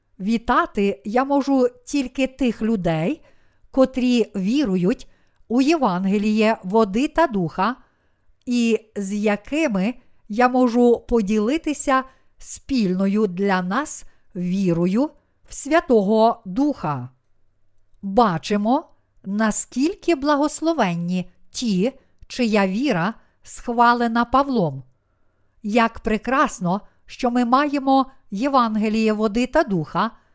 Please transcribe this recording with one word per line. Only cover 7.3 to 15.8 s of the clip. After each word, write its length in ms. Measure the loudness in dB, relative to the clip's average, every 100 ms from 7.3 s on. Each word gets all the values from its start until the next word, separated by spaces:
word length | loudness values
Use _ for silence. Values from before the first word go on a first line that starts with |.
| 0 -4 -2 -4 -4 _ _ _ _ _ _ -6
і 340 | -2 0 0 -4 -10
з 180 | -6
якими 800 | -2 0 -2 -4 -2 0 0 -2 -4 _ _ -12
я 200 | 2 2
можу 500 | 4 2 4 4 4 2
поділитися 960 | 0 2 0 0 -2 -2 -4 0 0 -2 _ _ _
спільною 880 | -16 -16 -4 0 0 0 0 2 0
для 340 | 0 0 0
нас 420 | -2 -4 -6 -10 -16 _ _ -8
вірою 720 | -4 0 0 2 2 0 -2 -4 _ _ _
в 40 |
Святого 880 | -12 0 0